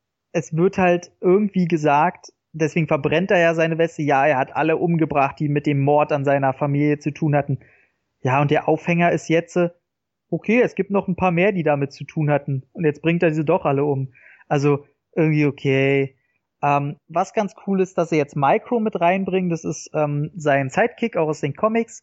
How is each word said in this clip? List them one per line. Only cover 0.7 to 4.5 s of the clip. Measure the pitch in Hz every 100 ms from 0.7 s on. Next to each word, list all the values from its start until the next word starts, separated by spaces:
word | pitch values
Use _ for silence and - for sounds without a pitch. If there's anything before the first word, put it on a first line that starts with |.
| -
halt | 180 175 - _
irgendwie | 185 190 214 185 175
gesagt, | 165 151 147 170 - - _ _
deswegen | 156 156 175 151
verbrennt | 156 143 156 190
er | 190
ja | 165 165
seine | 160 160
Weste. | 165 -
Ja, | 147 135 151
er | 131
hat | 135